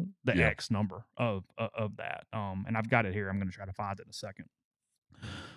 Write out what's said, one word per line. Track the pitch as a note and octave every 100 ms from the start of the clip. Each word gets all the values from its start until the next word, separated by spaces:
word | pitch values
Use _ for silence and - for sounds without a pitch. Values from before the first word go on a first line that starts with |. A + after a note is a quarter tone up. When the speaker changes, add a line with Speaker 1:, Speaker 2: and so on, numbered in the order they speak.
| F#3 -
Speaker 1:
the | B2+ F#2
Speaker 2:
Yeah. | A2
Speaker 1:
X | G#2 -
number | G#2 G#2 - - -
of, | A#2+ G2 F#2 -
uh, | A2+
of | - G#2+ -
that. | - - -
Um, | A2 G2+ F#2+ G#2+
and | A2
I've | A2+
got | B2 G#2
it |
here. | G2+ G2
I'm | G2+
gonna | F#2
try | - G2
to |
find | G2 G2+ G2
it | -
in |
a |
second | - G2+ - - _ _ _ _ _ _ - - - -